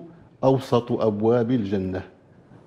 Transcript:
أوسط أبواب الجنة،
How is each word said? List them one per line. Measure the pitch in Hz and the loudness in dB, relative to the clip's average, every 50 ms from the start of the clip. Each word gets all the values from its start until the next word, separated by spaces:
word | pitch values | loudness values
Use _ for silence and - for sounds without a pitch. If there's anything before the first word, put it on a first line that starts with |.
| - - - - - - _ - - | -6 -16 -20 -20 -20 -20 _ 0 2
أوسط | 135 135 127 - - 123 117 117 - | 2 2 2 0 0 0 0 0 0
أبواب | 120 - 110 110 101 101 110 113 120 123 113 117 | -2 0 0 0 0 2 2 2 2 2 2 0
الجنة، | 131 120 101 98 104 95 92 92 92 92 - - - _ _ _ - - _ _ - - - | 0 -2 0 -2 -2 -2 -4 -4 -6 -8 -10 -12 -20 _ _ _ -20 -20 _ _ -20 -20 -18